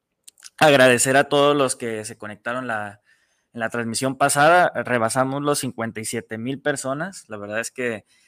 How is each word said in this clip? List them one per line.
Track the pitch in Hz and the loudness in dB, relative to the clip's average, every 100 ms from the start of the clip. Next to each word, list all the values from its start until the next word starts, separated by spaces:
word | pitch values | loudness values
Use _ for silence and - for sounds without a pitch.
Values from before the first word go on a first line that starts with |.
| _ _ - _ - - | _ _ -20 _ -14 2
agradecer | 156 139 127 120 135 135 | 6 8 6 6 4 2
a | 143 | 4
todos | 147 143 147 | 4 4 4
los | 131 - | 0 -2
que | 120 110 | -8 -8
se | 107 117 | -10 -14
conectaron | 107 101 120 123 127 | -16 -12 -8 -8 -6
la, | 110 104 101 _ _ _ _ _ | -6 -8 -14 _ _ _ _ _
en | 117 | -8
la | 113 | -6
transmisión | 120 117 113 131 131 | -4 -4 -4 -4 0
pasada. | 143 143 151 175 175 - | 0 4 4 6 2 -2
Rebasamos | 117 123 113 131 131 139 | -2 0 0 0 -2 -2
los | 147 143 | -2 -2
cincuenta | 127 110 113 107 | -4 -6 -8 -8
y | 110 | -8
siete | 117 - 110 | -8 -8 -10
mil | 120 135 | -8 -6
personas, | 147 143 131 143 180 185 - | -4 -4 -6 -8 -8 -12 -16
la | 107 | -14
verdad | 101 107 | -8 -8
es | 113 | -8
que | - 123 107 _ _ | -6 -6 -6 _ _